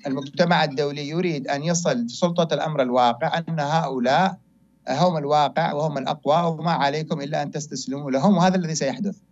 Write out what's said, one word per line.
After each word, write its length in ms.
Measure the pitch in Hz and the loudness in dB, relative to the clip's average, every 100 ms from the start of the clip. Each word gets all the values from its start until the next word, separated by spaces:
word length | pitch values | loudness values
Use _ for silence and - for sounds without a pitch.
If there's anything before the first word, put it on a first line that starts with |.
| 143 | -4
المجتمع 560 | 135 139 - 170 165 | -6 -4 0 2 4
الدولي 460 | 156 135 143 143 143 | 2 0 -2 -2 -4
يريد 380 | 160 180 147 123 | -2 -2 -2 -4
أن 160 | 139 | -4
يصل 340 | 151 170 165 127 | -2 -2 0 -2
لسلطة 560 | 117 - 175 170 165 | -2 -2 -2 0 0
الأمر 280 | 147 156 151 | 0 -2 0
الواقع، 560 | 127 123 123 117 156 156 | 2 4 4 2 0 -2
أن 220 | 165 160 | -2 -2
هؤلاء 800 | 143 160 147 131 120 147 185 185 _ _ _ _ - | 0 0 0 0 2 4 2 0 _ _ _ _ -4
هم 280 | 135 180 165 | 2 2 2
الواقع 560 | 143 151 143 156 165 | 2 2 4 2 0
وهم 240 | 147 156 139 | 0 -2 -2
الأقوى، 540 | 135 143 135 160 170 | -4 -2 2 2 2
وما 200 | 160 165 | 0 -2
عليكم 500 | 151 139 147 160 151 | 0 0 0 -4 -6
إلا 200 | 143 151 | -4 -4
أن 80 | 143 | -4
تستسلموا 600 | 151 151 143 - 139 147 | -6 -8 -8 -8 -6 -2
لهم، 260 | 131 175 180 | 2 4 4
وهذا 180 | 185 185 | 4 2
الذي 200 | 165 156 | -2 -2
سيحدث. 400 | 139 - - - _ | -2 -2 -6 -8 _